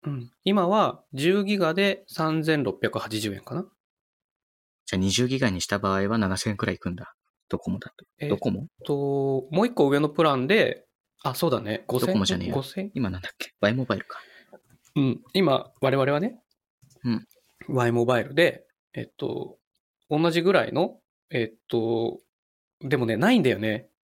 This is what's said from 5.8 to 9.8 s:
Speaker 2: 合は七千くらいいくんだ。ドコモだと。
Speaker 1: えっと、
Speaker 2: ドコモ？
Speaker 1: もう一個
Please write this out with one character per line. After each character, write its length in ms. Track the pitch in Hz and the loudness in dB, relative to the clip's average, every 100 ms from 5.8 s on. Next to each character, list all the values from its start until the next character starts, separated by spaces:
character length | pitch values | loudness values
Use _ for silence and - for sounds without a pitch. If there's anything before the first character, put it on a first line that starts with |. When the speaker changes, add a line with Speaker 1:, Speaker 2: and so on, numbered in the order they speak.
| 101 98 | 0 0
Speaker 2:
合 140 | 101 | 0
は 80 | 113 | 0
七 200 | 98 95 | 0 0
千 200 | - 104 | -4 -2
く 80 | 107 | -4
ら 80 | |
い 20 | 90 | -4
い 40 | |
く 100 | 92 | -6
ん 60 | 87 | -8
だ。 200 | 85 _ _ _ _ | -12 _ _ _ _
ド 100 | - | -8
コ 140 | - | -4
モ 80 | 190 | -8
だ 140 | - - | -8 -20
と。 100 | - _ | -20 _
Speaker 1:
え 60 | 147 | -4
っ 40 | |
と、 60 | - | -2
Speaker 2:
ド 40 | |
コ 120 | 127 | -2
モ？ 160 | 95 147 _ - 143 143 139 139 135 131 | -4 -8 _ -4 -2 0 0 0 -2 -2
Speaker 1:
も 120 | 156 | 0
う 40 | 240 | 0
一 60 | |
個 160 | 240 | 2